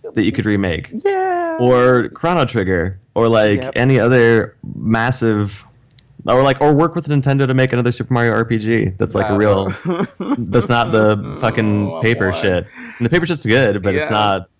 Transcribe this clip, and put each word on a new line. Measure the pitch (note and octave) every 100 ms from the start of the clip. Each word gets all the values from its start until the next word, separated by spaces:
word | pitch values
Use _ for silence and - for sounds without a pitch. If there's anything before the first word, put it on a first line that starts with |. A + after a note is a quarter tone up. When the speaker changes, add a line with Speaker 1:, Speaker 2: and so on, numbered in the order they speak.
| -
Speaker 1:
that | -
you | G2
could | -
remake? | G#2+ G2+ F#2+ D#2+ - A3+
Speaker 2:
Yeah. | G4 F#4+ F#4+ F4 E4+ E4
Speaker 1:
Or | B2 B2 B2 B2 A2
Chrono | - E3 F3
Trigger, | B2+ A#2 F#2 F2+ F2 F#2+ _
or, | - A#2
like, | A2+ G#2+ G#2
Speaker 2:
Yep. | B2+ B2+
Speaker 1:
any | B2+ C3
other | A#2 B2+ A#2 A2+ G2+ _ - - G#2+ A2+
massive, | A#2+ C3 A2+ G#2 G2+ - - _ _ - _ - -
or, | B2+
like, | C#3 C3
or | D3
work | D3 E3
with | E3+ D3
Nintendo | C#3+ C3+ C#3 C3+
to |
make | C3 C3
another | A#2+ A#2+
Super | A#2 A#2
Mario | B2 A#2
R | A2
P | A2+ A2+
G | G#2+ A2+ G2+ F#2
that's, | G2+
like, | G2+ G#2+
a | G2+
real, | G#2+ G2 G2
Speaker 2:
Exactly. | F#2 E3 B3 - - G3+ C#4
<laughs> |
Speaker 1:
that's | G#2 B2 A#2
not | A#2+ A2
the | A2 G#2+ G#2 - -
fucking | A#2 A2+ G#2+ G#2 G2+
Speaker 2:
Oh, | -
Speaker 1:
paper | A2 A#2 F#2+
Speaker 2:
boy. | F#2
Speaker 1:
shit. | G2+ F2+ E2+ - - -
And | A#2
the |
paper | F3 E3+
shit's | E3 -
good, | A#2 B2 G2+
but | G2
it's | A#2 D3+
Speaker 2:
Yeah. | G#2+
Speaker 1:
not. | G#2 G2 F#2